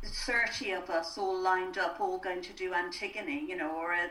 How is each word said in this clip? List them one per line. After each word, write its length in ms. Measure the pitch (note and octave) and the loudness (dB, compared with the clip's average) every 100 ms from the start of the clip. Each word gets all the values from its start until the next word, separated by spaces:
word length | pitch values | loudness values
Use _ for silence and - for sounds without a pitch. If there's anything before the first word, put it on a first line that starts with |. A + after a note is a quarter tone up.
thirty 680 | - - - B3 A#3 - - | -4 -4 2 2 2 0 -2
of 180 | F4+ F4+ | -2 0
us 260 | E4 E4+ - | 0 0 -2
all 200 | F#3+ F#3 | 0 2
lined 380 | F#3 F#3 F#3 G3 | 4 4 2 2
up, 220 | F3+ - | 0 2
all 180 | G3 F#3 | 0 0
going 240 | F#3 F3+ | -2 -4
to 100 | F3+ | -6
do 220 | G3+ F#3 | -4 0
Antigone, 680 | F3+ F3+ - G3+ G#3 F#3 C#3+ D#3 | 0 0 -4 -6 -4 -2 -2 -2
you 80 | F3+ | -2
know, 140 | D#3 E3 | -2 -2
or 160 | E3 | 0
a, 160 | F3 F3 | 0 0